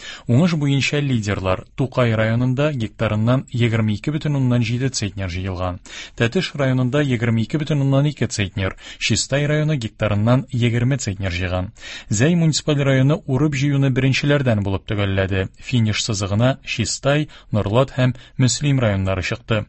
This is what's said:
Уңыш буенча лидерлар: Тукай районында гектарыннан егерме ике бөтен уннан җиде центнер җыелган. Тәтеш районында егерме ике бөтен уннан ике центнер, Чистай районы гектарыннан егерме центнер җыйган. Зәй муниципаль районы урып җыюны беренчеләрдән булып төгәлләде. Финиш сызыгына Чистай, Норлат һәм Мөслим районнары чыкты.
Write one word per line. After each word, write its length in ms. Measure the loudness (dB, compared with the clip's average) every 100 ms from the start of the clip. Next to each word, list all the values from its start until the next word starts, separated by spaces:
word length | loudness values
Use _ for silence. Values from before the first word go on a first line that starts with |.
| -18 -10 0
Уңыш 300 | 2 4 2
буенча 400 | 0 0 0 -2
лидерлар: 640 | 0 -2 -2 -2 0 -2 -4
Тукай 380 | -4 -2 0 2
районында 560 | 2 2 2 0 0 0
гектарыннан 720 | -2 -6 -2 -2 2 2 0 -2
егерме 460 | 0 0 2 0
ике 180 | -2 -2
бөтен 240 | -4 -2 0
уннан 240 | 2 2
җиде 300 | 0 -2 -2
центнер 420 | -2 -6 -4 -6
җыелган. 480 | -6 -6 -4 -6 -6 -12 -18 -12 -2
Тәтеш 320 | 0 0 -2
районында 480 | -2 0 0 0 0
егерме 460 | 0 0 0 0 0
ике 100 | -2
бөтен 240 | -2 0
уннан 300 | 2 2 2
ике 140 | 0 -4
центнер, 500 | -2 -4 -2 -4 -6 -14 -6
Чистай 480 | 0 0 0 0 0
районы 320 | 0 0 -2
гектарыннан 680 | -4 -2 0 2 4 2 2
егерме 460 | 0 0 2 0 0
центнер 340 | -2 -4 -4
җыйган. 400 | -2 -2 -2 -4 -10 -18 -16 -4
Зәй 260 | 2 2 4
муниципаль 480 | 2 0 0 0
районы 380 | 2 4 4 2
урып 320 | 0 0 0 0
җыюны 320 | 0 2 2
беренчеләрдән 720 | 2 2 2 2 2 2 0
булып 220 | 0 -2
төгәлләде. 640 | -2 -2 0 0 0 0 -4 -8
Финиш 400 | -2 0 2 0
сызыгына 540 | -4 -4 -2 2 2 0 -4
Чистай, 600 | -4 -4 -2 0 0 -2 -10 -6
Норлат 400 | -4 0 0 0
һәм 220 | 0 0 -2 -6 0
Мөслим 440 | 0 2 0 2
районнары 400 | 2 0 0 -2
чыкты. 380 | -4 -6 -2 -4